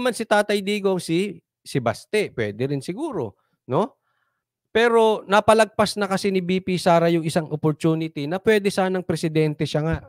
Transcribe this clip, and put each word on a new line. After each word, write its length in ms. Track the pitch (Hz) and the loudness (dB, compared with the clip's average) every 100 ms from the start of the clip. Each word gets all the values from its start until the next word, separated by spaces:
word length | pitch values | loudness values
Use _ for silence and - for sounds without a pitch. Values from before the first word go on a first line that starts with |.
man 80 | 247 | -2
si 160 | 214 220 | -2 0
Tatay 320 | 208 208 208 | 0 2 -2
Digong, 400 | 190 208 196 185 | -2 -2 0 -2
si, 400 | 170 165 202 165 _ _ | -2 -2 -2 -8 _ _
si 160 | - 139 | -6 -2
Baste, 560 | 117 - - 214 151 | -2 -4 -4 -2 -2
pwede 400 | - 104 101 135 | -4 -6 -4 -4
rin 80 | 139 | -4
siguro, 560 | 131 190 320 202 110 - _ _ - | -6 -8 -6 -6 -8 -10 _ _ -4
no? 240 | 135 233 _ _ _ _ _ _ _ _ | -2 -2 _ _ _ _ _ _ _ _
Pero 480 | 220 233 226 220 202 | 0 2 4 4 2
napalagpas 720 | - 202 214 220 220 - 208 | 0 2 4 4 4 0 -2
na 160 | 208 196 | 0 -2
kasi 240 | 190 202 | -2 0
ni 80 | 190 | -2
B 160 | 175 185 | 0 -2
P 160 | 185 180 | -2 0
Sara 320 | 185 170 170 | 4 4 4
yung 80 | 170 | 2
isang 240 | 156 175 151 | 0 -2 -4
opportunity 800 | 151 160 151 165 160 160 156 143 | -2 -2 0 0 0 -2 -6 -6
na 160 | 185 | -2
pwede 320 | 220 214 196 | 2 2 2
sanang 320 | 190 190 185 175 | 0 0 -2 -2
presidente 580 | 160 170 156 156 151 | -4 0 0 0 -2
siya 180 | 151 151 156 | -4 -2 -2
nga. 100 | 160 | -4